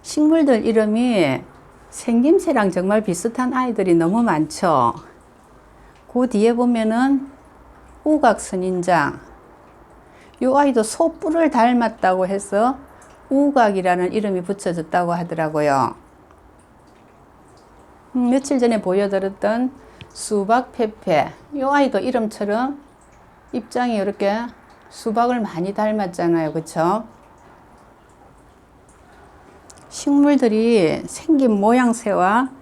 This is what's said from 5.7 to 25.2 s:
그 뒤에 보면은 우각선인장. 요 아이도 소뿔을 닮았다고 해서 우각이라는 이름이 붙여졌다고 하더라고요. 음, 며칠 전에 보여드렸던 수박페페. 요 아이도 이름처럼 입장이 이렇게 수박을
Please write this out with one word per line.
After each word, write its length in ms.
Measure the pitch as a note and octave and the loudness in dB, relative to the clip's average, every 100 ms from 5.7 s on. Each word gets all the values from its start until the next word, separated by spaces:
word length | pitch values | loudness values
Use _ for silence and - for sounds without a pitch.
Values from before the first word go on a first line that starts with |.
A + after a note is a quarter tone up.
| - - - - | -20 -20 -20 -8
그 160 | B3 B3 | -4 0
뒤에 240 | G3+ A3 | 2 2
보면은 720 | A#3+ B3 A#3 A3 A3+ C4+ C#4 C4+ - - - - - - - | 2 0 0 0 0 2 0 -2 -16 -20 -20 -20 -20 -20 -8
우각선인장. 1160 | D4+ D4+ C4+ G3 - F#3+ F#3 F3+ F3 E3+ C#3 - - - - - - - - - - - - - | -2 2 2 2 -4 -6 -4 -2 0 2 2 -4 -18 -20 -20 -20 -20 -20 -20 -20 -20 -20 -20 -4
요 140 | B3 C4+ | 0 2
아이도 260 | C#4+ A#3+ | 2 2
소뿔을 680 | G#3+ - E4 D#4+ D#4+ E4 D#4+ | -2 -2 -2 -2 -4 0 2
닮았다고 760 | B3 A#3 B3 A3+ A3+ F#3 F#3 F#3 | 2 2 2 -2 -2 0 0 -2
해서 500 | G3 - G3+ A#3+ C4+ - - - - - | -4 -2 0 0 -2 -14 -20 -20 -20 -2
우각이라는 840 | C4+ C#4+ C#4 A3 F#3+ F3+ F3+ F3+ | 2 2 4 2 2 0 0 0
이름이 300 | G#3+ G#3 F#3 | -2 -2 -4
붙여졌다고 720 | F3+ G3 F#3 E3+ D#3+ F#3 F3 | -6 -6 -4 -6 -4 -2 -2
하더라고요. 800 | E3+ E3+ E3 D#3 D3+ D3 C#3 A#2 - - - - - - - _ - - - - _ - - - - - - - - - | -4 -4 -4 -4 0 0 2 0 -4 -20 -20 -20 -20 -20 -20 _ -20 -20 -20 -20 _ -20 -20 -20 -20 -20 -20 -20 -20 -8
음, 140 | B3+ A#3+ | -2 0
며칠 300 | C4 C4+ C#4 | 0 0 0
전에 220 | A#3+ A3 | 0 0
보여드렸던 920 | F#3+ F#3+ G3+ G3 F#3+ G3 G#3 A#3 B3+ - - - - | -2 -2 0 -2 -4 -4 -2 -2 -4 -6 -20 -20 -20
수박페페. 1200 | - - G#3 G3 A#3 B3+ - A3 - - D3+ - - - D4 | -16 -6 -4 0 0 -2 -4 -6 -4 0 0 0 -8 -12 -6
요 140 | C4 | 0
아이도 280 | C#4+ C#4 G3 | 2 2 0
이름처럼 800 | A#3+ B3 G#3+ - G#3 G#3+ C4 C#4+ - _ - - - - - | -2 -2 -4 -6 -4 -2 -4 -8 -18 _ -20 -20 -20 -20 -10
입장이 440 | B3 G#3+ B3 B3 | -10 -6 -4 -2
이렇게 460 | A3 G3 G3 G3 G#3+ A#3 - - - - | -2 -4 -2 -2 -2 -6 -14 -20 -20 -20
수박을 460 | - A#3 A3 | -10 -4 0